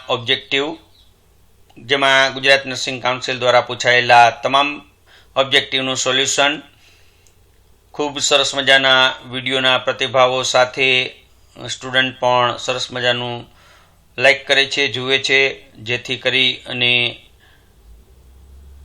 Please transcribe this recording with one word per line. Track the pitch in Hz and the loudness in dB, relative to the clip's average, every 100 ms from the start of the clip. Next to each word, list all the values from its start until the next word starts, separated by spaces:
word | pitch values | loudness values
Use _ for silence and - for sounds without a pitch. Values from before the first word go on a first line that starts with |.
| - | -4
ઓબ્જેક્ટિવ, | 120 117 120 - 139 147 165 _ _ _ _ _ _ _ _ _ - | -6 -2 -6 -2 -4 -4 -8 _ _ _ _ _ _ _ _ _ -20
જેમાં | 117 139 139 135 135 | -4 0 2 4 2
ગુજરાત | 131 135 139 | 0 2 2
નર્સિંગ | 131 123 139 127 | 0 -8 -8 -4
કાઉન્સિલ | 123 123 135 127 | -4 -4 -6 -2
દ્વારા | 123 120 | 2 2
પૂછાયેલા | 117 120 123 123 120 120 117 | 2 -2 2 2 6 8 8
તમામ | - 127 135 143 143 - _ _ - _ | 4 0 0 0 -6 -18 _ _ -20 _
ઓબ્જેક્ટિવનું | 135 131 139 131 131 131 | -4 0 0 0 -4 -4
સોલ્યુશન | 131 131 131 135 - 143 147 - _ _ _ _ _ _ _ _ _ _ _ _ | -4 -2 -2 0 0 0 -2 -12 _ _ _ _ _ _ _ _ _ _ _ _
ખૂબ | - 147 139 | -8 -6 -4
સરસ | - 143 135 | 0 0 0
મજાના | 139 135 135 131 131 131 - | -2 2 4 4 4 2 -2
વીડિયોના | 127 127 127 135 131 127 | -10 -10 -4 -2 0 0
પ્રતિભાવો | 131 127 131 131 127 127 | -2 -4 -2 2 2 0
સાથે | 123 131 123 143 131 127 127 - _ _ _ - 123 | 0 0 0 0 0 0 -2 -10 _ _ _ -16 -12
સ્ટુડન્ટ | - 131 131 131 127 | -12 -4 -2 -2 -2
પણ | 123 123 120 - | 0 2 0 -2
સરસ | - 127 - | -6 -6 -8
મજાનું | 123 123 120 123 120 120 _ - - _ _ _ 120 | -4 -2 -2 -6 -10 -14 _ -20 -20 _ _ _ 0
લાઈક | 131 135 - | 2 2 0
કરે | 139 | 0
છે, | 135 143 139 | 0 -2 -2
જુએ | 127 127 135 | -4 -2 -2
છે, | - 135 135 - - | 0 0 0 -4 -16
જેથી | - 110 123 - 120 | -16 -8 -8 -6 -6
કરી | 127 127 127 | -2 0 -2
અને | - - 123 120 123 120 - _ _ _ _ _ _ - - _ _ - - - - - - | -4 -10 -4 0 0 -2 -8 _ _ _ _ _ _ -20 -20 _ _ -20 -20 -20 -20 -20 -20